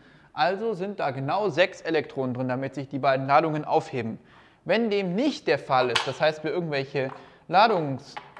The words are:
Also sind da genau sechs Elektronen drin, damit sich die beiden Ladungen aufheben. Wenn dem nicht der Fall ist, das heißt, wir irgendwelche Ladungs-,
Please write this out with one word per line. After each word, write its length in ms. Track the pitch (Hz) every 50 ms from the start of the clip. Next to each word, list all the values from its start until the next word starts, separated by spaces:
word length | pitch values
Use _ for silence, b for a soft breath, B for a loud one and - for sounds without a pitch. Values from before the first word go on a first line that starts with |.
| B B B B B B -
Also 400 | - 156 170 190 196 220 226 214
sind 280 | 170 185 202 202 196
da 100 | 160 147
genau 380 | 127 135 135 139 165 196 214 196
sechs 320 | 147 147 180 - - -
Elektronen 520 | - 160 165 151 139 - - 135 131 127 123
drin, 140 | 123 131 127
damit 280 | 127 127 135 135 -
sich 120 | 151 139 135
die 120 | - 135
beiden 280 | 139 139 135 131 135 135
Ladungen 380 | 139 151 160 160 151 151 151
aufheben. 520 | - 127 160 151 - - 127 113 113 110 - B B B B B B B B -
Wenn 260 | 151 185 220 240 220
dem 260 | 202 202 196 180 170
nicht 320 | 202 277 311 - - - -
der 120 | 151 139
Fall 300 | - - 139 131 127 123
ist, 180 | 117 - - 139
das 140 | 131 -
heißt, 220 | 160 156 156 156 -
wir 60 | 156
irgendwelche 600 | 139 180 170 160 147 139 135 135 - 143 131 135 B B B B B B B -
Ladungs-, 680 | 156 185 214 233 220 175 156 139 135 123 - - - B B B B -